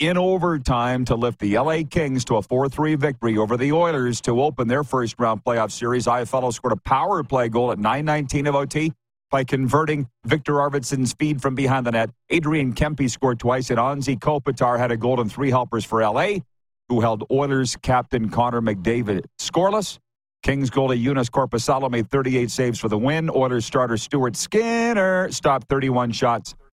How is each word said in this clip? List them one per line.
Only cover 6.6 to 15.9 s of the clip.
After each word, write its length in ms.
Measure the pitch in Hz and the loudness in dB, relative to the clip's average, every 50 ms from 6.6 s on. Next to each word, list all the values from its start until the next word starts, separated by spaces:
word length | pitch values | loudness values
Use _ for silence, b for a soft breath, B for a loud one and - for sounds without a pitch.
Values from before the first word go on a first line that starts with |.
| - 127 110 | -2 -2 -2
a 40 | |
power 460 | 95 - - 131 135 151 185 220 165 143 | -2 0 0 0 0 2 0 0 -2 0
play 260 | - 135 131 123 117 | 0 0 0 0 2
goal 220 | 110 123 123 123 | 2 0 0 0
at 80 | 110 98 | 0 0
nine 260 | 104 107 120 139 151 | 0 0 0 0 0
nineteen 440 | 156 151 151 143 131 - 147 143 147 | 0 0 0 -2 -2 -2 0 0 2
of 80 | 143 | 2
O 100 | 139 143 | 0 0
T 260 | 135 - 151 156 160 - - _ _ _ _ _ _ | -2 -2 -2 -2 -2 -4 -6 _ _ _ _ _ _
by 140 | - 135 131 | -2 -2 0
converting 640 | - - 131 135 120 120 147 156 151 156 147 139 - - _ - | 0 0 0 2 2 2 2 2 2 0 -2 -4 -6 -10 _ -2
Victor 280 | 117 143 156 131 - 147 | 0 0 0 2 0 0
Arvidsson's 600 | 143 143 143 135 143 123 - 139 131 131 117 - | 2 2 0 0 -2 -2 -2 -2 0 0 -2 -2
feed 260 | - 156 151 147 135 | -2 0 0 0 0
from 140 | 120 139 131 | -2 -2 -2
behind 320 | 127 135 123 131 131 123 | 0 0 2 0 0 0
the 60 | 120 113 | 0 0
net. 180 | 113 113 113 - _ _ - | 0 -2 -2 -6 _ _ -2
Adrian 460 | 143 170 156 147 156 156 139 127 113 | -2 0 0 0 0 0 0 -2 0
Kempe 340 | - 151 - 151 127 139 120 | 0 -2 -2 0 0 -2 -2
scored 300 | - - - 131 120 113 | 0 0 0 0 0 0
twice, 320 | - 120 131 131 127 - | 0 0 0 0 0 0
and 80 | 127 113 | 0 2
Anze 400 | 120 135 143 143 131 139 135 - | 2 0 0 -2 -2 -2 -4 0
Kopitar 580 | - 156 151 143 131 - 123 - 127 123 123 | 0 0 0 0 0 -2 -2 0 2 2 2
had 140 | 120 123 120 | 2 2 0
a 60 | 120 | 0
goal 240 | 113 113 123 131 123 | 0 0 0 0 0
and 100 | 117 - | 0 -2
three 200 | - - 139 139 | -2 -2 0 2
helpers 340 | 123 127 123 - - 113 92 | 2 2 0 0 -2 -4 -2
for 180 | - | -2